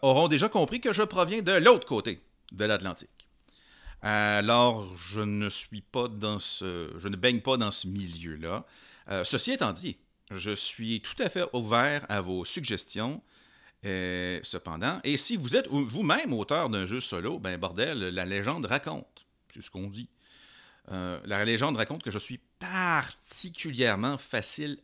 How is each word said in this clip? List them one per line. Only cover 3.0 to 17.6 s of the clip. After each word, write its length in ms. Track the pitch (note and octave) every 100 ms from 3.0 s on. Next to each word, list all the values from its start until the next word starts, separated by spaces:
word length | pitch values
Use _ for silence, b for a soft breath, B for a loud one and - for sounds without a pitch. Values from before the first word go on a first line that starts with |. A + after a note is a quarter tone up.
| - - - _ _ B B B B B
Alors, 960 | G#2+ G#2+ G#2+ G#2 G#2+ A#2+ B2 A2+ F#2 F2+
je 260 | E2+ G#2+
ne 280 | G#2+ G#2 G#2
suis 320 | - - G#2
pas 260 | - C3 A#2+
dans 320 | G#2+ G#2+ G#2
ce... 520 | - - F#2+ F2 D#2 D#2+
je 100 | G2
ne 80 | G2
baigne 260 | B2+ A#2+
pas 160 | C3 C3
dans 140 | G#2+
ce 160 | - F#2
milieu-là. 800 | G2 F#2 E2 E2+ D2+ E2 G2+ - B B B B
Euh, 140 | G2
ceci 280 | F2 B2+ -
étant 220 | C4 A#2
dit, 240 | D#2+ F#2 - _ _ -
je 200 | G2 G2+
suis 500 | G2+ - - A2+ A2+
tout 200 | - -
à 80 | A3+
fait 160 | F#3 F3
ouvert 520 | B2 G#2+ A#2 C#3 D3 -
à 120 | G2+
vos 240 | F2+ F#2 E2+
suggestions, 760 | F#3 C#3 G2 - - A#2 D#3 - b b b b b G2
euh, 540 | F#2 F#2 F2+ F2+ F2+
cependant. 560 | - F#2 F2 D#2+ B2 F#3
Et 140 | - D3
si 180 | - A3+
vous 200 | B2 A#3+
êtes 140 | -
ou-, 160 | C#3+ B2
vous-même 480 | C#3+ D3+ A3 D4
auteur 360 | A#2 G2+ D#3 C#3+
d'un 160 | G#2 F#2
jeu 140 | B2
solo, 380 | - F2+ G#2 E3+
ben 200 | F#2+
bordel, 420 | F2